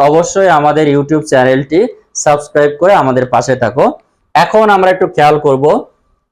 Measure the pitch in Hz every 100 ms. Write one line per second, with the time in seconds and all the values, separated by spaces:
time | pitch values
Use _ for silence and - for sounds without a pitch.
0 | 143 160 175 196 190 156 147 147 151 143
1 | 139 156 156 131 127 131 139 160 233 -
2 | _ - 156 147 - 151 147 147 175 190
3 | 139 127 123 120 127 123 110 131 208 -
4 | _ _ _ 151 175 214 220 196 185 185
5 | 180 - 147 151 143 131 147 226 - _
6 | _ _ _